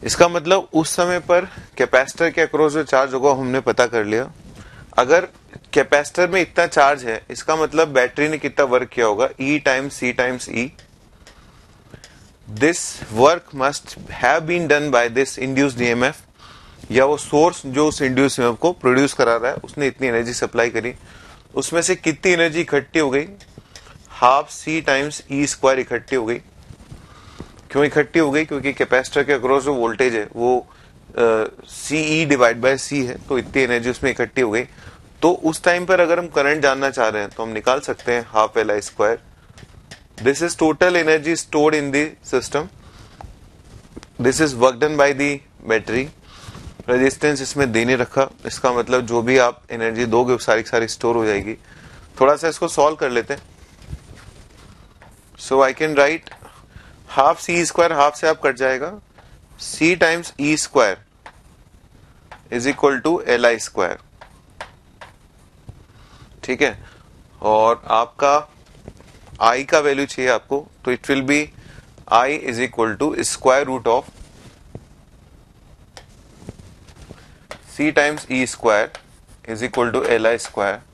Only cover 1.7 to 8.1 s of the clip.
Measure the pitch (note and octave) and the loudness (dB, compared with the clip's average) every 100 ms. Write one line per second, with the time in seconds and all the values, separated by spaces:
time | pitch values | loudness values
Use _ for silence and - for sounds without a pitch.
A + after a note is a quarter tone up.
1.7 | - B2+ B2+ C3+ - E3 D#3 D#3 D3+ D3+ | -2 2 2 2 0 -2 0 -2 2 0
2.7 | D3 D3 C3+ C3+ B2+ C3+ C3+ C3 C3 B2 | 0 0 2 2 2 2 2 0 -2 -2
3.7 | A2 B2 A#2 G#2 G#2+ C3 - - - - | 2 2 2 -2 -2 -4 -12 -20 -20 -20
4.7 | - - - B2 E3 F3+ - - - - | -20 -8 -2 4 4 2 -12 -20 -20 -2
5.7 | - C3 D3 D3 - F3+ F#3 E3 - E3+ | 0 2 2 0 -2 0 0 -2 0 0
6.7 | - C#3 C#3+ B2 A2 - B2 - D#3+ D3+ | 4 4 2 -4 -8 -8 -14 -4 -2 0
7.7 | C#3+ D#3+ C3+ B2 | 0 2 2 0